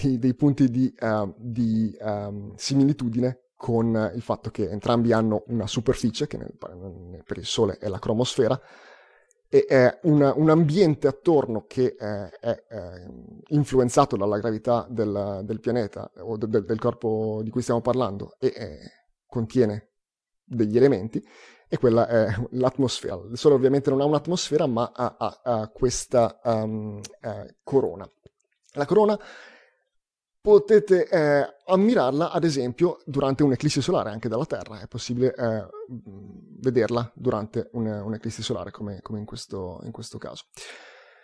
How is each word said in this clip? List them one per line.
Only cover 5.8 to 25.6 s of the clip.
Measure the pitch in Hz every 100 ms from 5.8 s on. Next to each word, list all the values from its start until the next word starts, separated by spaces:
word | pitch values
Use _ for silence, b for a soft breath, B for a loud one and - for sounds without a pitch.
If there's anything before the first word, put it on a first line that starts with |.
| 113 120 117 - 147
che | -
nel, | - - 90 90 95 90 87
nel, | 87
per | - 95
il |
Sole | - - 104 -
è | 104
la | 92
cromosfera, | - 110 127 - 135 123 B B B B B B B _ -
e, | 139 139
eh, | 135 123 -
un, | 170 151 139 135
un | 156
ambiente | 160 156 170 175 143 143
attorno | - 175 151 127 110 -
che, | - 127 -
eh, | 104 101 95
è, | - 117 107 -
eh, | 107 90 90 90 123 - - -
influenzato | 147 139 131 123 147 139 107
dalla | 101 107
gravità | 113 110 123 117 -
del, | 113 104 101 101 98
del | 104 110
pianeta | 120 120 101 98 - -
o | 92 107
de-, | 110
de-, | 110
del | 98 110
corpo | 120 117 113 110 110 110
di | 113
cui | 123
stiamo | 120 117
parlando | 123 123 110 98 - -
e, | 131 -
eh, | 101 73 - _ _ _ _
contiene | 123 110 131 110 104 _ _ _ _ _ _
degli | - 117 107 117
elementi, | 139 110 110 - - B B B B
e | -
quella | 120 113 113
è | 117 107 101 117
l'atmosfera. | 127 127 - 127 - - 90 104
Il | 117
Sole | 151
ovviamente | 135 127 139 139
non | 135
ha |
un'atmosfera, | 143 147 151 180 - 151 151
ma | 117 120
ha, | - 120 -
ha, | 110 -
ha | 123 117